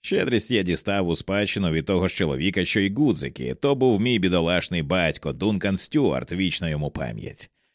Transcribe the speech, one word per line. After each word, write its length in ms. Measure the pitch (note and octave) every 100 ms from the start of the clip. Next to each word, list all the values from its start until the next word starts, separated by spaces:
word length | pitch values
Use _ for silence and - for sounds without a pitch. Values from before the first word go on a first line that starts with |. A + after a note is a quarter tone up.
Щедрість 500 | - G3 F3 A#2+ -
я 120 | A#2
дістав 440 | F2+ D#2+ - G2 F2
у 80 |
спадщину 560 | E2 - G2 G#2 G2+ F2+
від 140 | D#2+
того 220 | D#2 F#2 F#2
ж 80 |
чоловіка, 500 | - E2 C2+ F2+ F#2+
що 140 | E2+ G#2+
й 140 | G2
гудзики. 600 | G#2+ D3 D#2+ C2+ - B1
То 200 | - C#3
був 260 | C3+ B2+ G2+
мій 180 | A#2+ A#2
бідолашний 600 | F2+ F2 E2 F2 - F2
батько, 520 | C#2+ F#2 E2 - D#2
Дункан 440 | C2 G2+ G2+ G2+ F#2+
Стюарт, 540 | - D3+ A#2 C2 B1
вічна 380 | F2 F#2 - E2+
йому 220 | D2+ D2
пам'ять. 580 | - C2 G#1+ - - - _ _